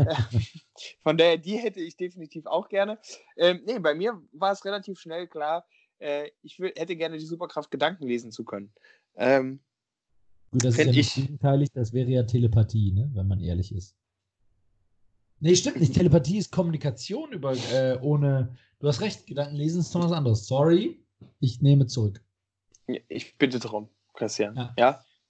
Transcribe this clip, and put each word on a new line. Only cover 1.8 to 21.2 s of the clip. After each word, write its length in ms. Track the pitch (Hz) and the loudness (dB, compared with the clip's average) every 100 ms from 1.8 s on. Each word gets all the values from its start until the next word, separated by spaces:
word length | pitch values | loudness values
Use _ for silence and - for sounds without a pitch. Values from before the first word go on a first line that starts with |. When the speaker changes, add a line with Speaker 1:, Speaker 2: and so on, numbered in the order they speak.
| 165 - | -12 -8
Speaker 1:
definitiv 520 | 180 180 156 170 151 | -10 -10 -16 -14 -4
auch 200 | 165 156 | -4 -2
gerne. 280 | 196 202 214 - - _ - | -4 -2 -6 -14 -20 _ 0
Ähm, 240 | 175 180 190 | 2 2 -4
nee, 120 | 240 | -2
bei 140 | 160 | 0
mir 260 | 151 208 208 143 | 0 -2 -6 -12
war 200 | 147 196 | -4 -2
es 140 | 196 196 | -2 -6
relativ 340 | 202 190 185 | -8 -8 -14
schnell 280 | 170 165 175 | -10 -10 -10
klar, 400 | 160 151 165 - _ _ - | -8 -4 -4 -6 _ _ -14
äh, 320 | 147 143 147 _ | -8 -6 -8 _
ich 160 | 156 - | -20 -10
wür-, 160 | 185 - | -8 -6
hätte 200 | 165 170 | -6 -4
gerne 220 | 160 160 | -4 -6
die 60 | 156 | -8
Superkraft, 440 | 165 175 - 147 | -8 -8 -8 -6
Gedanken 380 | 139 147 185 135 | -2 -2 -2 -4
lesen 240 | 120 117 | -4 -4
zu 120 | 110 | -14
können. 300 | 113 101 101 _ _ _ _ - | -10 -10 -12 _ _ _ _ -2
Ähm, 440 | 123 135 131 135 _ _ _ _ _ _ _ _ _ | 4 4 2 -8 _ _ _ _ _ _ _ _ _
Speaker 2:
Gut, 120 | 127 127 | 0 2
das 60 | |
ist 40 | 120 | 2
Speaker 1:
fänd 100 | 147 | 4
Speaker 2:
ja 60 | |
nicht 220 | 127 - - | 4 4 0
Speaker 1:
ich 80 | |
Speaker 2:
gegenteilig, 460 | 139 147 143 139 143 | -4 -2 0 2 0
das 200 | 139 110 | -2 -4
wäre 160 | 120 123 | -2 0
ja 140 | 127 | 0
Telepathie, 680 | 117 120 117 110 104 107 101 | 2 2 4 4 2 2 0
ne, 160 | 95 139 | 0 0
wenn 140 | 110 95 | -2 -2
man 120 | 95 | -2
ehrlich 300 | 85 87 92 101 | -2 -4 -4 -8
ist. 200 | 90 _ _ _ _ _ _ _ _ _ _ _ _ _ _ - | -12 _ _ _ _ _ _ _ _ _ _ _ _ _ _ -2
Nee, 160 | 156 180 | 4 4
stimmt 240 | 262 - | 4 2
nicht. 140 | 165 - | 2 4
Telepathie 420 | 180 165 147 208 | 6 6 4 -2
ist 140 | 180 | -2
Kommunikation 800 | - 170 156 147 113 - 214 311 | -2 -2 -2 -4 -6 -8 -8 -8
über, 220 | 214 135 | -6 -4
äh, 440 | 131 117 131 131 127 | -4 -2 0 0 0
ohne, 540 | 135 147 143 135 127 - _ - | 0 2 2 2 -2 -6 _ -6
du 80 | 143 | -2
hast 140 | 131 | 0
recht, 240 | 208 202 - | -2 -6 -10
Gedanken 280 | 131 143 143 | -8 -6 -2
lesen 240 | 151 170 | -2 -2
ist 120 | 160 | -2
noch 100 | 175 | 0
was 80 | 175 | 0
anderes. 360 | 170 135 107 - | 0 2 0 0
Sorry, 560 | 131 156 170 277 - _ _ | 2 6 4 2 -8 _ _